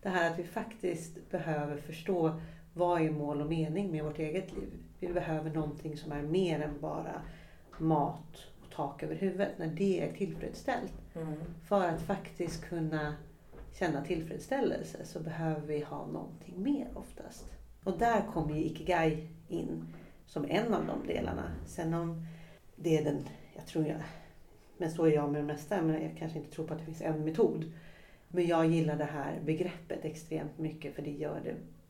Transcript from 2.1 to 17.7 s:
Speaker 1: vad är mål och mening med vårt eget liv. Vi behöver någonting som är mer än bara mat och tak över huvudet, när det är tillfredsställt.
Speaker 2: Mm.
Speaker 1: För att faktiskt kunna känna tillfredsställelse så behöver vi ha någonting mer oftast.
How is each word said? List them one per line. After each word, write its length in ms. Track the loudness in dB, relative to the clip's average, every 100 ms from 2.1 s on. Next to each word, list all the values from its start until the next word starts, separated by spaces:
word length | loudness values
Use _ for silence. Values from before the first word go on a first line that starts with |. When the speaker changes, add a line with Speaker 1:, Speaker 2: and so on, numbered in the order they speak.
| 4 4 2 -8 -14 -14
Speaker 1:
vad 280 | 2 4 6
är 80 | 4
mål 300 | 2 0 0
och 80 | 2
mening 420 | 2 2 2 0
med 120 | 0
vårt 140 | -2 -2
eget 340 | 0 0 -2
liv. 180 | -6 -6 -10 -14 -8
Vi 120 | -2
behöver 380 | 0 2 0 0
någonting 460 | 0 0 -2 -6 -6
som 160 | -6
är 100 | -4
mer 380 | 2 4 4 4
än 200 | 0 -2
bara 420 | -4 -4 -4 -6 -8 -12 -16 -18 -18 0
mat 580 | 4 6 4 0 -10 -16 -16 -18
och 80 | -14 -4
tak 260 | -4 -2
över 120 | -4
huvudet, 440 | 0 0 2 0 0
när 80 | -4
det 340 | 2 4 4
är 120 | 2
tillfredsställt. 800 | 0 -2 -2 -6 -4 -2 0 -2 -8 -10
Speaker 2:
Mm. 200 | -6 -4 -4 -6 -10
Speaker 1:
För 240 | 2 4 4
att 140 | 2
faktiskt 640 | 0 -2 -4 -4 -4 -4
kunna 500 | -4 -2 0 0 0 -4 -10 -18 -18 -16 -14
känna 320 | -2 0 2
tillfredsställelse 960 | 0 -2 -2 -8 -2 2 2 2 -4 -8
så 160 | -8 -6
behöver 460 | -4 0 0 0 0
vi 140 | -2
ha 260 | -2 -6 -4
någonting 480 | -6 -6 -12 -12 -2
mer 260 | 2 2 0
oftast. 500 | -8 -12 -12 -14 -12 -14 -14 -16